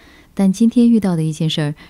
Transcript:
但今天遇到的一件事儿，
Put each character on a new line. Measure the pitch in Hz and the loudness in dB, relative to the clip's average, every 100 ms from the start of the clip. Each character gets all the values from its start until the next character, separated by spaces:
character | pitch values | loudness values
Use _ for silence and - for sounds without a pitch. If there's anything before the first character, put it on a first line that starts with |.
| - - _ | -20 -20 _
但 | - 190 | -2 0
今 | 190 226 | 2 0
天 | 240 240 | 2 2
遇 | 226 | 2
到 | 196 165 | 0 -2
的 | |
一 | 156 | -4
件 | 156 160 | -4 -4
事 | 165 | -2
儿， | 147 151 | -4 -8